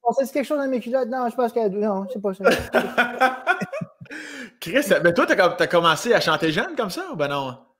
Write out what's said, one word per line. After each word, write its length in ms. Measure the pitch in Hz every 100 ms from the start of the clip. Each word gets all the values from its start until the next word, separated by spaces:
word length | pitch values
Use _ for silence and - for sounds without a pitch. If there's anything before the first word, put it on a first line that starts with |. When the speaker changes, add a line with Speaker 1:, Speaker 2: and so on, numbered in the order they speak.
Speaker 1:
on 100 | 240
sait 140 | 247 262
quelque 140 | 294 247
chose 120 | 302
dans 80 | 269
mes 120 | 254
culottes. 280 | 233 262 240
Non, 200 | 254 240
je 60 | 226
pense 160 | 240
que, 160 | 233 214
non, 380 | 196 214 190 190
c'est 80 | 208
pas 100 | 202
ça. 100 | 190
Speaker 2:
<laughs> 1000 | 185 170 - - 190 - 233 - 262 254 - 381 - 587 - _ - 302 302 285 233 _
Chris, 260 | 160 240 - 160
mais 100 | 170
toi, 140 | 170 330
t'as 100 | -
com-, 180 | 175 175
t'as 100 | 170
commencé 460 | 175 170 185 240
à 80 | 202
chanter 300 | 165 156 160
jeune 240 | 156 339 294
comme 140 | 214
ça 120 | 240 370
ou 40 | 208
ben 120 | 143
non ? 280 | 143 135 123 _